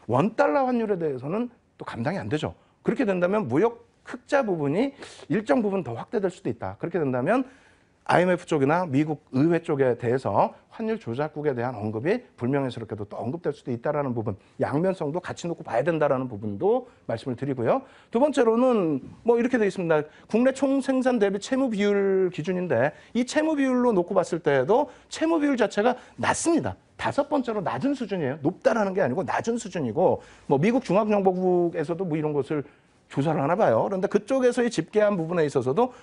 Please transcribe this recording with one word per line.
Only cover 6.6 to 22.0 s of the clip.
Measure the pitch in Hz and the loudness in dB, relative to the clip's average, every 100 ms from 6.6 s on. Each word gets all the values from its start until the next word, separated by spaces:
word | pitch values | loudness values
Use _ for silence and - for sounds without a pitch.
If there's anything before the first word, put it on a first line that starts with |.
| 95 98 | -8 -8
그렇게 | 160 180 | -6 -2
된다면 | 143 127 135 240 262 - _ _ _ _ - | -2 0 0 0 -2 -10 _ _ _ _ 0
아이엠에프 | 143 180 175 - | 2 4 0 0
쪽이나 | 156 135 165 180 | 0 2 2 0
미국 | 135 156 143 _ | 0 0 -4 _
의회 | 127 156 170 | 2 4 2
쪽에 | 170 143 131 117 | 0 0 2 0
대해서 | 120 131 120 104 202 226 _ | 0 0 0 2 2 -2 _
환율 | - 220 220 | -8 -6 -6
조작국에 | - 117 151 151 147 | -6 -6 -6 -4 -4
대한 | 123 120 117 | -2 -4 -4
언급이 | 107 110 139 240 - _ | -4 -4 -2 -2 -4 _
불명예스럽게도 | 120 139 135 120 110 107 101 | -2 0 -2 -6 -10 -10 -10
또 | - | -8
언급될 | 101 165 170 | -6 -4 -6
수도 | 143 - | -6 -6
있다라는 | 117 151 147 143 120 | -6 -4 -2 -2 -4
부분, | 107 95 _ _ | -6 -8 _ _
양면성도 | - 143 185 185 151 165 | -2 0 -2 -2 -4 -6
같이 | - - 175 | -8 -10 -8
놓고 | 165 | -10
봐야 | 170 113 | -4 -2
된다라는 | 143 165 147 131 131 | 0 0 2 0 -2
부분도 | 104 107 101 180 247 247 _ - | -6 -8 -2 0 0 -2 _ -8
말씀을 | 117 - 120 | -6 -6 -6
드리고요. | 135 127 117 240 - - _ | -4 -2 0 0 -2 -20 _
두 | 226 | 0
번째로는 | 294 277 233 226 254 233 170 139 - - | 2 4 2 4 4 4 2 -2 -6 -8
뭐 | 220 233 | 0 2
이렇게 | 233 240 | 4 2
돼 | 208 | 0
있습니다. | 185 170 156 147 - - | 0 2 2 2 -10 -2
국내 | 214 254 | 2 2
총생산 | 262 269 277 262 262 254 247 | 2 0 0 2 0 2 2
대비 | 202 196 | 2 0
채무 | - 262 269 | -2 -2 0
비율 | 208 208 202 | 0 2 2